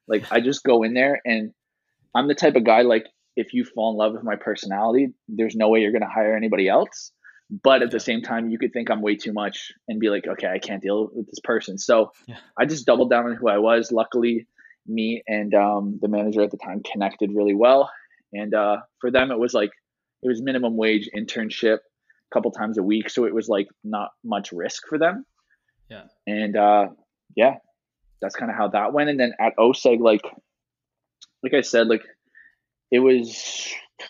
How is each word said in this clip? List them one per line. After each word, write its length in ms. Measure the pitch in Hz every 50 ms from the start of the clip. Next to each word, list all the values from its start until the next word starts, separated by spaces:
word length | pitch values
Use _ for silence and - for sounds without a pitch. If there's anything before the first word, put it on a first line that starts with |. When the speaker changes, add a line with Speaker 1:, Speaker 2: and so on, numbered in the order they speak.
| _ -
Speaker 1:
Like, 180 | 110 104 - -
I 100 | - 120
just 220 | 120 131 143 - -
go 200 | 135 123 117 110
in 100 | 113 120
there 280 | 127 131 139 143 - -
and 280 | 127 113 110 107 107 - _ _ _ _ _ _ _ _ _ _ _ _
I'm 120 | - 170 143
the 80 | 143
type 200 | - - 151 131
of 80 | 131 113
guy, 160 | 117 110 113 123
like, 240 | 123 113 110 110 - _ _ _ _ _
if 180 | 127 113 - -
you 120 | 123 117
fall 260 | - - 117 107 113
in 60 | 110 107
love 160 | 107 110 110
with 100 | 107 120
my 120 | 113 104
personality, 800 | 101 - - 104 - - 104 98 101 107 117 120 131 139 131 - _ _ -
there's 280 | 110 104 113 110 104
no 140 | 110 107 107
way 120 | 110 113
you're 100 | 107 104 117
gonna 160 | 113 107 -
hire 260 | - 113 107 107 110
anybody 320 | 107 113 110 104 92 95 92
else. 420 | 101 143 196 - - - - - _ _ _ - _ _ _ _
But 320 | 107 98 - 135 135 127 123
at 80 | 120
the 80 | 120 110
Speaker 2:
Yeah. 20 |
Speaker 1:
same 200 | - 127 113 113 113
time, 260 | - 120 117 113 113
you 80 | 113 113
could 140 | 131 117 -
think 160 | 120 117 113
I'm 100 | 113 107
way 140 | 104 104 104
too 180 | 101 - 117 107
much 380 | 107 104 101 - - - - - _ _ -
and 120 | 110 107
be 100 | 110 107
like, 180 | 101 95 - -
"Okay, 200 | 95 - - 95
I 120 | 92 98
can't 240 | - - 101 95 -
deal 260 | 95 101 107 110 104 -
with 140 | 120 107 -
this 120 | - - -
person." 340 | - 117 110 - - 95 98
So 340 | - - 120 113 107 - - _ _
Speaker 2:
Yeah. 160 | - 117 - - _ _ -
Speaker 1:
I 80 | 123
just 200 | 147 156 147 120
doubled 240 | - 120 120 127 120
down 160 | 120 120 120 120
on 80 | 117
who 120 | 113 123 113
I 100 | 101 104
was. 320 | 107 113 117 117 113 -
Luckily, 560 | 117 113 110 - - 123 117 120 117 113 113 _ _ _ _ _ _ _ _
me 380 | - 110 113 110 110 117 117 - 110
and, 260 | 110 104 104 104 107
um, 440 | 104 101 104 104 101 101 101 104 101
the 80 | - 104
manager 320 | 107 104 104 107 107 107
at 100 | 104 101
the 60 | - 98
time 240 | - 98 92 104 -
connected 480 | - - 104 98 98 - - 104 98 104
really 220 | 104 101 104 101
well. 360 | 101 117 123 135 139 139 - - - - _ _ _ _ _ -
And, 200 | 101 107 107 110
uh, 280 | 107 104 104 104 101 - _ _ _
for 120 | - 123
them, 200 | 123 127 131 135
it 80 | 127 113
was 140 | 120 120 120
like, 180 | 113 104 104 - _ _ _ _ _ _ _ _ _ -
it 40 | 127
was 140 | 120 110
minimum 340 | 131 135 131 127 123 117 113 110
wage 320 | 110 110 107 104 104 - -
internship 600 | 104 110 - - 117 110 107 - - - 110 110 -
a 560 | - _ _ _ _ _ _ _ _ _ -
couple 180 | 123 107 117
times 260 | - - 107 110 110 107
a 60 | 92
week. 260 | 98 104 110 107 -
So 160 | - 131 120
it 80 | 104 95
was, 140 | 113 104 110
like, 200 | 110 101 101 - _ _ _
not 280 | 107 107 104 104 - - _ _
much 280 | 117 107 101 101 -
risk 360 | 87 85 87 107 - - - -
for 100 | 156 147
them. 280 | 160 170 190 254 269 - _ _ _ _ _ _ _ _ _ _ _ _
Speaker 2:
Yeah. 180 | 113 101 - - _ _ _ 101
Speaker 1:
And, 300 | 104 104 107 104 104 107
uh, 320 | 104 104 104 104 101 92 - _ _ _ _ _ _ _ _
yeah, 220 | 107 117 135 135 - _ _ _ _ _ _ _ _ _ _ _ _
that's 140 | - 98 -
kinda 180 | - 123 117 104
how 160 | 117 107 101
that 240 | 95 104 104 107 135
went. 160 | 147 147 147
And 100 | 143 135
then 140 | 123 120 113 -
at 160 | 107 113 - -
oseg, 420 | 113 120 131 - - 131 120 113
like, 220 | 117 113 107 104 - - - - _ _ _ _ _ _ _ _ _ _ _ _ _ _ _ _ - _ _ _ -
like 100 | 131 139
I 80 | 139
said, 260 | 120 - - 117 113 113
like, 160 | 113 110 - - - _ _ _ _ _ _ _ _ _ _ _ _ _ _ _
it 80 | 123 123
was, 720 | 131 131 127 123 117 113 113 - - - - - - - - - - _ _ - - -